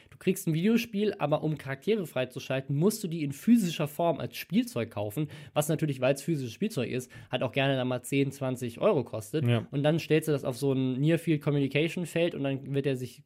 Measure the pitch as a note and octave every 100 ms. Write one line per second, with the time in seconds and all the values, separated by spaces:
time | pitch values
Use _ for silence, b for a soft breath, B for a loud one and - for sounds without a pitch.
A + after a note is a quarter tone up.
0 | B - - F#3 - D#3 G3 A#3 A#3 G3
1 | G#3 - C#3+ D3+ D#3 D3 C3 C3+ - A3
2 | D#3+ - B2+ C3+ - C3+ C3+ C#3 F#3 A3
3 | F3+ E3 C#3+ C#3 - A#3+ F3+ D3+ D3 -
4 | E3+ D3+ A#2+ - - F#3+ A#3+ A#2+ A2+ -
5 | G#2+ D3+ D3+ B B D3 D3+ D#3 D#3 B2
6 | C3 C#3+ - D3+ B2 - G#3+ C#3 A#2 B2+
7 | B2 B B B2+ B2 C#3 C3+ C3+ B2 B2
8 | - C#3 C#3 C#3 C3 B2 B2 - G3 E3
9 | A#2 A2 G#2 D3+ A#2+ A#2 - C#3 D3 D#3+
10 | - D#3 D#3 C#3+ C#3 A#2 C#3 C3 C3 B2+
11 | D3+ E3 E3+ D3+ D3+ C#3+ C3+ C#3+ D#3+ F3+
12 | E3 E3 F3 C#3+ C#3 C3+ C3+ C#3 C#3 B2+
13 | B2 -